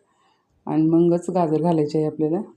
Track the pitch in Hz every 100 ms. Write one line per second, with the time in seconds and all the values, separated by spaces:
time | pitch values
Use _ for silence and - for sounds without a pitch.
0 | _ _ _ _ _ _ - 151 160 165
1 | 170 170 175 180 160 156 170 160 147 160
2 | 151 151 156 175 -